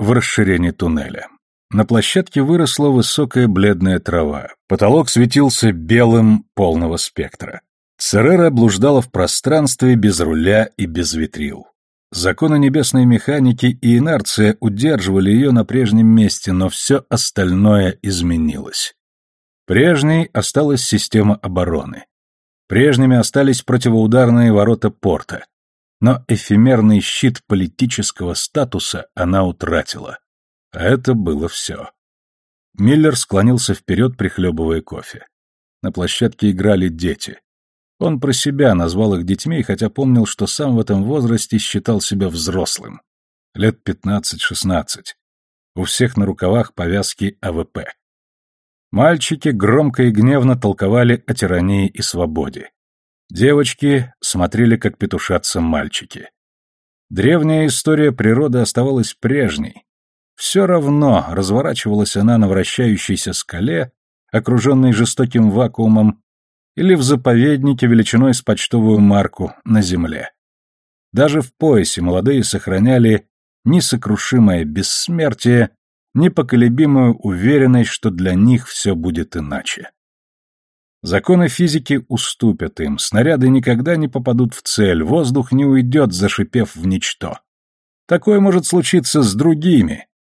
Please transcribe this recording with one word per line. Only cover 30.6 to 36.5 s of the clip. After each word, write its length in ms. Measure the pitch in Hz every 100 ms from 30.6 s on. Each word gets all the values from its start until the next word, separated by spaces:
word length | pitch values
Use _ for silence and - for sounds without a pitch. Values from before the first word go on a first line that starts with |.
| _
А 140 | 82
это 300 | 85 131 123
было 340 | 117 85 73 82
все. 400 | - - 78 - _ _ _ _ _ _ _ _
Миллер 420 | - 104 151 156 127
склонился 560 | - 98 110 123 -
вперед, 460 | 95 - 92 127 123
прихлебывая 640 | 95 - 92 80 80 80
кофе. 440 | - - - - - _ _ _ _ _
На 100 | 101
площадке 580 | - 87 - 117 - 104